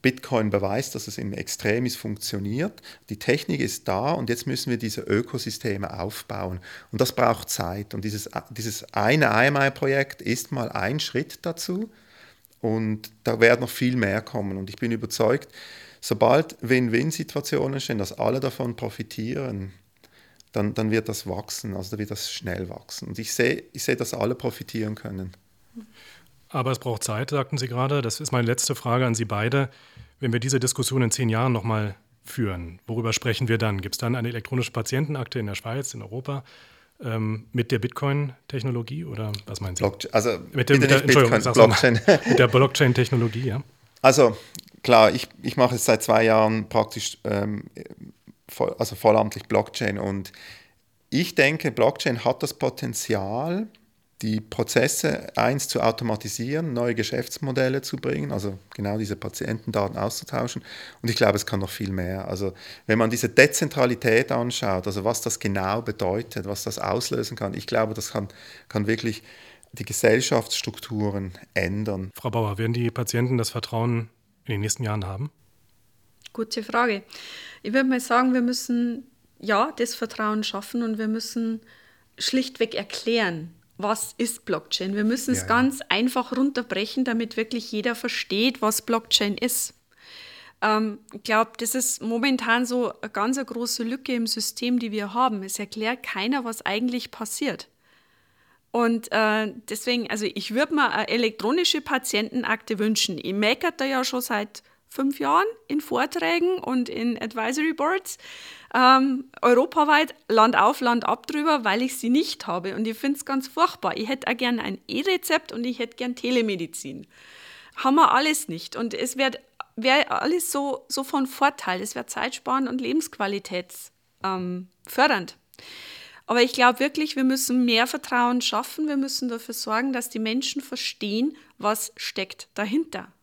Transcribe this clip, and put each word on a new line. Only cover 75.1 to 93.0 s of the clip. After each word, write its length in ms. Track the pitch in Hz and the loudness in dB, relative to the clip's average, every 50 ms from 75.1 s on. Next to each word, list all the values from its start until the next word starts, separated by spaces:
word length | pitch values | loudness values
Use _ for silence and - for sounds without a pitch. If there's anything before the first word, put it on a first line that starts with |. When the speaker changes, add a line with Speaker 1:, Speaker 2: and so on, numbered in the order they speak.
| 98 98 135 147 _ _ _ _ _ _ _ _ _ _ _ _ _ _ _ _ _ _ _ - | -6 -8 -8 -10 _ _ _ _ _ _ _ _ _ _ _ _ _ _ _ _ _ _ _ -14
Speaker 3:
Gute 300 | _ - 226 220 - 226 | _ -8 -6 -4 -4 -6
Frage. 400 | 214 - - 233 247 240 208 196 208 _ - - - - - - - - - - - | -6 -2 0 2 2 2 0 -2 -6 _ -20 -18 -16 -16 -16 -16 -18 -18 -20 -10 -8
Ich 100 | 214 208 | 0 2
würde 160 | 269 269 262 | 2 4 4
mal 100 | 262 247 | 2 0
sagen, 360 | 254 - 233 240 262 262 254 | 2 2 4 4 4 4 4
wir 80 | 254 240 | 4 2
müssen, 640 | 240 247 - - - 240 240 240 240 233 247 - - _ _ _ _ _ _ | 2 0 -2 -2 -2 0 0 0 0 -2 -6 -10 -16 _ _ _ _ _ _
ja, 340 | - 208 208 196 240 311 - | -2 2 2 2 2 0 0
das 180 | - 240 240 - | -4 -4 -4 -2
Vertrauen 480 | - 233 220 - - 220 214 214 214 214 | -6 -6 -6 -4 -4 -2 0 0 -2 -2
schaffen 400 | - - 196 202 - - 240 233 | -4 -6 -8 -8 -4 -4 -2 -2
und 160 | 226 220 214 | -2 -2 -2
wir 80 | 220 | -2
müssen 540 | 214 220 226 226 - - 233 226 226 226 220 - - - - _ _ _ _ _ _ _ - | -2 -2 -4 -4 -6 -4 -4 -2 -2 -4 -6 -8 -18 -20 -20 _ _ _ _ _ _ _ -6
schlichtweg 560 | - - - 262 262 - - - 226 220 - | -4 0 0 0 -2 -2 -2 -4 -4 -2 -2
erklären, 800 | - 202 - - - - 226 233 233 214 180 170 160 156 170 - _ _ _ _ | -8 -8 -6 -10 -6 -2 0 0 2 2 0 -2 -4 -8 -10 -14 _ _ _ _
was 360 | - 190 208 220 220 - - - | -6 -2 -2 -2 -2 -4 -10 -4
ist 280 | - 240 226 - - _ | -4 -4 -4 -4 -8 _
Blockchain. 480 | - 180 156 - - - - 185 190 196 | -4 -4 -4 -4 -6 -6 -4 -4 -2 -2
Wir 100 | 208 214 | 0 2
müssen 280 | 220 240 254 - - | 2 0 0 0 0
es 80 | 247 - | 0 0
Speaker 1:
Ja, 40 | - | 0
ja. 20 | |
Speaker 3:
ganz 320 | - 226 240 254 269 269 - - _ | 2 2 4 4 2 0 -2 -2 _
einfach 480 | 180 202 233 254 - 254 240 - 254 | 0 2 2 2 0 0 -2 -2 0
runterbrechen, 640 | 254 269 285 277 247 233 - - 190 208 - - 269 262 | 0 0 0 0 -2 -4 -4 -4 -4 -4 -4 -2 -2 -2
damit 320 | 254 233 226 233 226 - | 0 0 -2 -2 -4 -4
wirklich 360 | 226 220 220 262 233 220 - | -4 -4 -2 -4 -6 -6 -4
jeder 240 | 214 214 202 247 233 | -6 -2 -2 -2 -2
versteht, 640 | 233 - 240 - - - - 185 202 226 262 247 - | -2 -4 -6 -4 -6 -4 -2 0 2 2 2 2 2
was 220 | 220 214 214 - - | 0 0 0 0 -2
Blockchain 520 | - 226 226 226 - - - 208 208 196 | 0 -2 -2 0 0 0 2 2 0 0
ist. 380 | - - 247 - - - - - _ _ _ _ _ - - - - - - - - - - _ _ | 0 -2 -2 0 -2 -4 -6 -10 _ _ _ _ _ -20 -20 -20 -20 -20 -20 -20 -20 -20 -20 _ _
Ähm, 380 | - 214 214 214 220 220 208 - _ - - | 0 2 2 2 2 -2 -4 -8 _ -18 -18
ich 100 | 208 _ | -12 _
glaub, 340 | - 220 220 226 220 - | 0 2 2 2 0 -2
das 160 | - 233 226 - | -6 -6 -2 -2
ist 260 | 262 247 - - - | 0 0 -2 -4 -4
momentan 680 | - 220 226 233 233 277 262 254 254 240 226 240 254 | -4 -2 -2 0 2 2 2 2 2 2 2 2 2
so 260 | 226 247 247 240 208 - - | 0 0 0 0 -2 -4 -8